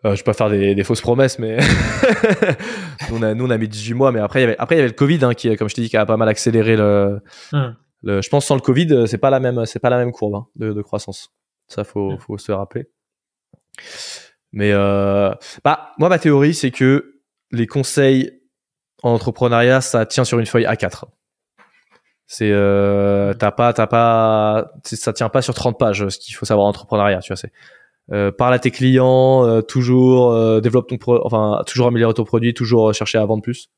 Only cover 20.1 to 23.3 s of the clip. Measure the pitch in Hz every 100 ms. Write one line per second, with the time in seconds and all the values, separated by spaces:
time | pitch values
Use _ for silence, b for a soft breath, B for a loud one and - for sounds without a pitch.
20.1 | - 123 117 113 120 110 110 95 - -
21.1 | _ _ _ _ _ b b b b b
22.1 | b _ - 107 101 101 101 101 101 101
23.1 | 101 101